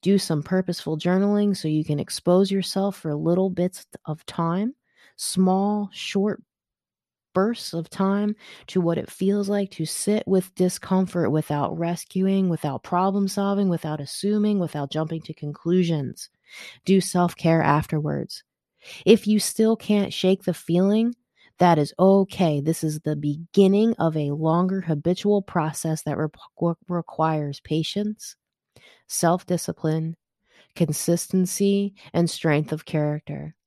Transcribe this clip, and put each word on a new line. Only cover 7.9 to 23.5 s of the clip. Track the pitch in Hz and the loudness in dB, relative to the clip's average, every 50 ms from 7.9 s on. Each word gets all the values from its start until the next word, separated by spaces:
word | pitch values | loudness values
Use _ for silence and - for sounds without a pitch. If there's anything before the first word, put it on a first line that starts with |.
| - - 196 190 196 202 208 208 208 _ - - - - - - | -4 -2 0 0 2 0 0 -2 -4 _ -12 -20 -20 -20 -20 -4
to | - 185 | -2 0
what | 175 165 170 165 | 0 2 0 -2
it | - - | -4 -8
feels | - - 190 196 202 208 202 196 | -6 -2 0 0 0 0 0 -2
like | 208 202 196 190 | -2 -2 -2 -4
to | - - 160 | -4 -6 -6
sit | 156 - - - - 208 214 - - | -6 -4 -4 -2 0 0 0 0 2
with | 190 185 180 - _ | 2 2 2 0 _
discomfort | - 185 180 - - - - 190 185 190 175 - 175 165 - | 0 0 0 0 -4 -4 0 2 2 2 0 0 0 0 2
without | 139 156 151 - 151 147 139 - - 160 | 2 0 0 0 -2 -2 0 -2 -2 -4
rescuing, | 170 170 175 165 - _ - 185 185 190 190 196 190 180 | -4 -4 -4 -6 -8 _ -4 -2 0 2 2 2 2 0
without | 170 156 - 151 135 123 _ | 0 -2 -2 -4 -6 -6 _
problem | - - 175 185 196 196 202 196 190 | -2 0 0 2 2 2 0 0 0
solving, | - - 196 196 202 196 202 190 | 0 -2 -2 0 0 0 2 0
without | 175 165 - 156 151 151 | 0 0 -2 -4 -6 -6
assuming, | 143 139 - - - 202 208 214 208 214 208 202 | -8 -10 -10 -6 -2 -2 0 2 2 2 2 0
without | 180 156 - 151 143 139 | 0 -2 -4 -6 -6 -4
jumping | - 156 160 156 165 160 - | -2 -4 -4 -2 -4 -8 -8
to | - 156 | -12 -14
conclusions. | - - 147 147 - - 165 175 185 180 170 165 151 139 123 - - - - _ _ _ _ - - - - - _ _ | -10 -8 -10 -10 -6 -2 2 2 2 4 2 0 -2 -2 -6 -8 -12 -18 -20 _ _ _ _ -20 -20 -20 -20 -20 _ _
Do | - 196 190 | 4 4 4
self-care | 180 - - 180 175 175 - - - 170 165 165 | 4 2 2 2 2 2 0 0 2 2 4 4
afterwards. | - - - 151 160 - - 156 151 151 143 143 - - - - _ _ _ _ _ _ _ _ _ - - - - | 2 2 0 0 0 -2 -4 -4 -2 -2 -4 -4 -6 -8 -12 -18 _ _ _ _ _ _ _ _ _ -20 -20 -6 4
If | - 220 220 - 202 | 4 4 4 4 0
you | 214 208 | 0 0
still | - - - - 220 220 226 | 0 -2 0 2 2 2 2
can't | 220 - - 214 208 202 - - | 0 0 0 0 0 0 -2 -4
shake | - - 185 190 190 - | -2 2 2 2 2 0
the | - 170 | -6 -6
feeling, | - - - 165 175 185 196 208 220 226 233 240 _ _ _ _ _ _ _ _ _ | -6 -4 0 2 2 4 4 4 2 2 0 -2 _ _ _ _ _ _ _ _ _
that | 180 175 170 156 | 4 4 6 4
is | 147 143 - - | 2 -2 0 4
okay. | 180 190 196 196 190 190 - - 190 160 151 143 | 6 6 6 6 4 0 0 0 0 2 2 0
This | 139 156 165 - - | 0 -2 -2 -2 -2
is | 156 151 156 | -4 -4 -4
the | _ 156 151 147 | _ -4 -4 -2
beginning | 147 147 147 156 170 - | -2 -4 -4 -4 -8 -2